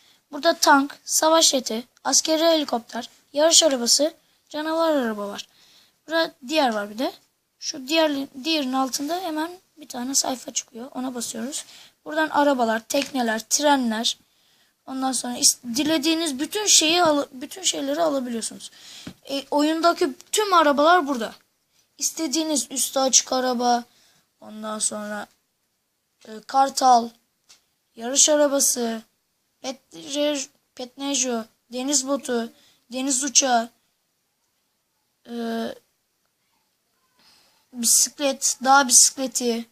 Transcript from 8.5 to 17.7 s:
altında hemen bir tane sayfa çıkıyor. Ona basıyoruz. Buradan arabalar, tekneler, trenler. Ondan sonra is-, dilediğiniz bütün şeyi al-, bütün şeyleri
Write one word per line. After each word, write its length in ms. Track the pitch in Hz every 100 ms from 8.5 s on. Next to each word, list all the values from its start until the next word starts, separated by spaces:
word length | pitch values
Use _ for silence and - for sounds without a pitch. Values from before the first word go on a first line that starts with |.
| 311 254
altında 480 | 262 262 262 285 359
hemen 300 | 359 311 330 370 _ -
bir 100 | 294
tane 280 | 247 254 269
sayfa 380 | - 247 -
çıkıyor. 380 | 226 - 226 247 -
Ona 200 | 262 240
basıyoruz. 500 | - 226 240 311 - - - _ 302
Buradan 240 | 311 311
arabalar, 500 | - 285 262 226 226
tekneler, 600 | - 285 262 262 226 220 -
trenler. 680 | - 294 277 233 220 233 - _ _ _ _ _ _ -
Ondan 260 | 262 262
sonra 260 | 254 247 247
is-, 380 | 285 - 247 233
dilediğiniz 640 | 311 320 302 320 330 262
bütün 260 | 311 427 403
şeyi 380 | - 311 349
al-, 240 | 330 294 -
bütün 320 | 254 294 -
şeyleri 380 | 349